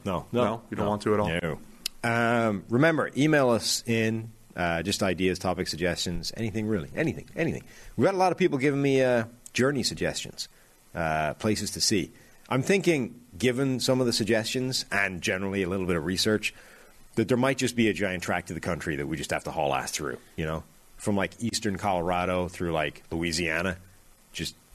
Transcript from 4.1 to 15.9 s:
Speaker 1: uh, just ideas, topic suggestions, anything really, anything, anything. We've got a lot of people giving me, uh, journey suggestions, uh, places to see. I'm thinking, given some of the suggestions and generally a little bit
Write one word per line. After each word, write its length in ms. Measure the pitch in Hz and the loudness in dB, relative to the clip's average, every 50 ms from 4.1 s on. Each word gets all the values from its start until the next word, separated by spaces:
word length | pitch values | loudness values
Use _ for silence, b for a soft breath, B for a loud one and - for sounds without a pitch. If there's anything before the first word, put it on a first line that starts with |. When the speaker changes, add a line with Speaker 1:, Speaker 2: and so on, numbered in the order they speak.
| 113 113 113 113 - - - - - - | 0 -2 -4 -8 -14 -18 -20 -14 -6 -2
Speaker 1:
uh, 260 | 87 85 85 82 82 | -2 0 0 0 0
just 180 | 101 101 - 104 | -2 -2 0 0
ideas, 360 | 95 90 82 95 92 90 90 | 0 2 2 2 2 2 0
topic 280 | - 95 90 82 90 - | 0 -2 -2 -2 -2 -4
suggestions, 640 | - 76 87 87 85 - - 92 87 85 80 - - | -4 -2 0 0 0 0 -2 -4 -4 -4 -6 -6 -6
anything 320 | - 113 113 - 110 107 107 | -6 -6 -4 -2 -2 -2 0
really, 220 | 110 95 73 69 - | 0 -2 -2 -4 -4
anything, 340 | - 160 156 - 69 - - - | -2 -2 -2 -2 -4 -8 -10 -6
anything. 280 | - 170 147 78 - B B B B B B B | -4 -4 -2 -4 -6 B B B B B B B
We've 100 | - 120 | 2 2
got 80 | 180 196 | 2 4
a 40 | 185 | 4
lot 140 | 185 185 165 | 2 2 2
of 40 | - | 2
people 200 | 185 165 147 135 | 2 2 2 2
giving 240 | 123 147 139 139 | 2 2 2 2
me, 200 | 139 139 135 135 131 | 2 4 4 4 4
uh, 200 | 127 123 117 113 113 - - - - - | 4 4 2 2 -2 -6 -16 -20 -8 -2
journey 300 | - 123 135 147 131 107 | 0 2 2 2 0 -2
suggestions, 680 | - - 73 90 80 - - - - - - - - b b b b b b _ - - | -2 -2 -2 -2 -2 -2 -4 -6 -8 -10 -12 -12 -14 b b b b b b _ -10 -6
uh, 400 | 85 82 80 78 78 76 76 69 | -2 0 0 0 0 0 0 -2
places 360 | - - 110 107 104 107 - | -2 0 0 0 0 -2 -4
to 100 | - 85 | -4 -2
see. 300 | - - 117 95 76 - B B B B B B B B | 0 2 2 2 0 -2 B B B B B B B B
I'm 120 | 120 131 | 0 0
thinking, 540 | 131 - 196 196 165 175 165 143 120 95 - - - - - 87 | 2 2 2 2 4 2 2 2 0 -4 -8 -12 -20 -20 -8 -2
given 420 | 113 127 120 123 139 135 131 120 | 0 0 2 2 0 0 0 0
some 220 | - - 131 127 | 0 2 2 2
of 40 | 131 | 2
the 80 | 120 113 | 2 2
suggestions 720 | - 113 95 117 107 110 - - 131 127 131 127 - - - | 2 2 2 2 2 0 0 -2 -2 -2 -2 -2 -4 -4 -2
and 300 | - 101 101 98 92 87 | 0 2 2 2 0 -2
generally 420 | 85 110 98 92 98 98 98 101 95 | -2 -2 -2 0 -2 -2 0 0 0
a 60 | 85 | 0
little 160 | 92 98 92 | 0 -2 0
bit 100 | 87 | 0